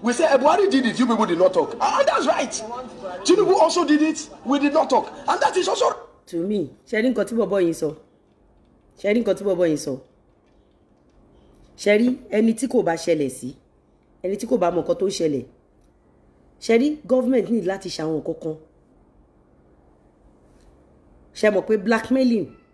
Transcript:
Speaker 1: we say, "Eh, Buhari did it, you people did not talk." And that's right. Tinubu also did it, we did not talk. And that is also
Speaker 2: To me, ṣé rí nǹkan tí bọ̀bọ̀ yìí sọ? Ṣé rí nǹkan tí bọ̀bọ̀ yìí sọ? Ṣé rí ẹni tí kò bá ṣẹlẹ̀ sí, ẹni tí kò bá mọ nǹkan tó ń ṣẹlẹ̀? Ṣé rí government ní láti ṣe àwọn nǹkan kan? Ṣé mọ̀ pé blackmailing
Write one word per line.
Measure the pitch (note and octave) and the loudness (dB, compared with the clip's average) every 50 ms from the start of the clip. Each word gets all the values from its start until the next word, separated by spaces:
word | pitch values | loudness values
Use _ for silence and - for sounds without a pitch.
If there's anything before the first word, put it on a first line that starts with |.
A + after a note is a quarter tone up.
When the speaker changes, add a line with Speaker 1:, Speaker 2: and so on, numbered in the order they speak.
| - | -2
Speaker 1:
we | A3+ A#3+ | -2 0
say, | - E4+ | 2 2
"Eh, | D4 C#4 | 4 4
Buhari | C4 A#3+ D4 E4 F#4+ G4+ - | 4 4 4 4 4 2 2
did | A#3+ C4+ B3+ | 2 2 0
it, | A#3 F3 - | 0 0 0
you | B3 | 0
people | A3 A3+ G#3 - | 0 2 0 0
did | F3 F3 E3 | 0 2 2
not | F3+ F#3 - | 2 2 4
talk." | F3 D3+ - - - | 2 -2 -2 -2 -4
And | - - - C5+ C#5+ | -2 -2 0 2 2
that's | - - - E4+ | 2 2 0 2
right. | C4 F5 - D4+ A#3 - - A3+ A3 A#3 B3 C4 A#3+ - - - F#3+ F3+ F#3 G3+ | 0 0 0 0 -6 -6 -10 -10 -10 -10 -12 -12 -14 -16 -14 -14 -12 -12 -8 2
Tinubu | - E4+ G4 G4+ E4+ F#4+ | 2 4 4 6 4 4
also | G#4 - E4 D#4+ F4 E4+ | 4 4 4 4 0 2
did | C4+ D4+ D4 D4+ | 2 4 2 2
it, | D#4 D#4 - - - - - - | 0 -2 -6 -10 -16 -18 -16 -6
we | G#3+ C4+ C#4+ | -2 -2 0
did | C#4 C#4+ C#4 | 0 0 2
not | D#4+ - - | 0 0 2
talk. | C4+ A3+ - - - - - | 2 0 0 -2 -12 -12 -4
And | - - F#4+ | -4 -2 0
that | - - - | 0 0 0
is | F#4+ F4 | 0 0
also | - - - - - - - - - - _ _ | 0 0 0 0 0 -2 -4 -12 -20 -20 _ _
Speaker 2:
To | - - E3+ E3+ | -10 -8 -6 -4
me, | G3 G#3+ G#3 E3 C3 - - _ | -2 -2 -4 -4 -4 -8 -18 _
ṣé | _ - G#3+ A3 | _ -4 0 0
rí | C4 | 0
nǹkan | B3 A3 G3+ | 0 0 -4
tí | G3 A#3 | -4 -2
bọ̀bọ̀ | A3+ A3 F3+ F#3 G3 F3+ | -4 -2 0 0 0 0
yìí | E3+ E3 | 0 0
sọ? | - - D3+ D#3 - - _ _ _ _ _ _ _ _ _ _ _ _ _ _ _ _ _ _ _ | -2 -4 -6 -6 -8 -18 _ _ _ _ _ _ _ _ _ _ _ _ _ _ _ _ _ _ _
Ṣé | - G3 G#3 | -2 0 0
rí | A#3+ A#3 | 0 2
nǹkan | G#3 F#3 F#3+ | 0 -2 -2
tí | G3+ | 0
bọ̀bọ̀ | G3+ F#3+ E3+ F3+ E3+ | -2 0 0 2 0
yìí | D#3 C#3+ | 0 -2
sọ? | - - C3+ C3+ - _ _ _ _ _ _ _ _ _ _ _ _ _ _ _ _ _ _ _ _ _ _ _ _ _ _ _ _ _ _ _ - _ _ - | -4 -6 -8 -10 -10 _ _ _ _ _ _ _ _ _ _ _ _ _ _ _ _ _ _ _ _ _ _ _ _ _ _ _ _ _ _ _ -20 _ _ -4
Ṣé | - G3+ G#3 G#3+ | 2 4 4 4
rí | A#3 B3 B3+ - - - | 4 2 0 -2 -8 -4
ẹni | - G#3+ A3 A3+ A3+ | 0 2 2 2 2
tí | A3+ - B3 | 0 -2 0
kò | - B3 F#3 | 0 0 2
bá | E3+ E3 | 2 -2
ṣẹlẹ̀ | E3 - - E3+ D#3 D3 C3+ | -2 0 0 0 0 0 -4
sí, | C3 - - B2 C#3+ _ _ _ _ _ _ _ _ _ _ _ _ _ _ | -6 -8 -12 -14 -14 _ _ _ _ _ _ _ _ _ _ _ _ _ _
ẹni | F3+ G3 | -6 -6
tí | G3+ - | -6 -4
kò | A3+ C4 A#3 | -2 0 0
bá | F3+ F3 | 0 0
mọ | F3 E3+ D#3 | 0 -2 -2
nǹkan | - F3 - | -2 -2 -2
tó | G3 | -2
ń | F#3+ | -4
ṣẹlẹ̀? | F#3+ - E3+ D#3 C#3+ C3 A#2 - _ _ _ _ _ _ _ _ _ _ _ _ _ _ _ _ _ _ _ _ _ _ | -2 -2 -2 -2 -2 -2 -6 -8 _ _ _ _ _ _ _ _ _ _ _ _ _ _ _ _ _ _ _ _ _ _
Ṣé | - - A3+ A#3 | -2 2 2 4
rí | B3 D4 D4+ D4+ - | 4 2 -2 -4 -2
government | F3 B3 B3+ B3 A#3 C4+ B3 G#3 - | 0 0 0 2 2 2 0 0 0
ní | A#3 A3+ F#3 | -2 -2 -2
láti | F3 F#3+ G3 - F#3 | -2 -6 -6 -8 -12
ṣe | - - D#3+ | -8 -6 -4
àwọn | D#3 D#3+ D3+ | -4 -4 -4
nǹkan | C3+ - E3 - - | -4 -6 -10 -8 -8
kan? | D#3+ D#3 D#3 - _ _ _ _ _ _ _ _ _ _ _ _ _ _ _ _ _ _ _ _ _ _ _ _ _ _ _ _ _ _ _ _ _ _ _ _ _ _ _ _ - _ _ _ _ _ _ _ _ _ _ _ _ _ | -10 -10 -10 -14 _ _ _ _ _ _ _ _ _ _ _ _ _ _ _ _ _ _ _ _ _ _ _ _ _ _ _ _ _ _ _ _ _ _ _ _ _ _ _ _ -20 _ _ _ _ _ _ _ _ _ _ _ _ _
Ṣé | - - G#3+ G#3 | 0 2 2 2
mọ̀ | F#3 - | 2 0
pé | - A3 G#3+ | 0 -2 0
blackmailing | F#3+ G#3+ A#3 A3+ A3+ - B3+ C4 C4 B3 A#3 A3 E3+ - - - _ _ | 2 0 0 0 0 0 0 2 2 2 2 0 -2 -4 -10 -20 _ _